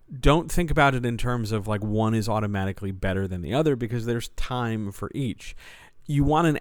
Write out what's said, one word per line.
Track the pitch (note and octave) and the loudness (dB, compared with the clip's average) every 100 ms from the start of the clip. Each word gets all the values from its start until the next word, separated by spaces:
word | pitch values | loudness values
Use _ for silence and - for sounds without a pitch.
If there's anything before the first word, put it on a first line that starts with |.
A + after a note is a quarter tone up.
| - C3 | -16 2
don't | C#3 D#3 D#3 | 6 6 4
think | F3+ E3+ | 0 2
about | D3+ C#3 | 4 4
it | B2+ | 4
in | A#2+ A#2 | -2 -2
terms | B2+ A#2+ G#2 | 0 0 0
of, | A2 G#2 | -2 -2
like, | G#2 | -2
one | G#2 G#2+ A2 | 0 2 2
is | A2+ G#2 | 2 0
automatically | G#2+ G#2 G2+ F#2+ F#2+ G2+ | -2 -2 -2 -4 -4 -8
better | F#2+ F#2+ F#2+ F#2+ | -4 -2 -2 -2
than | F#2 | -4
the | D#2 B2 | -2 0
other | D#3 B2 | 2 0
because | A#2 A#2+ A2+ | -2 -4 -2
there's | A#2+ - | -4 -4
time | - - B2+ A#2 A2 G2+ | -4 -2 -2 -2 -2 -6
for | - G#2 - | -8 -8 -4
each. | B2+ - - - - - - - - | -6 -6 -12 -16 -18 -20 -20 -16 -2
You | C#3+ | 2
want | C#3+ D#3 E3 | 4 4 4
an | C#3+ | 2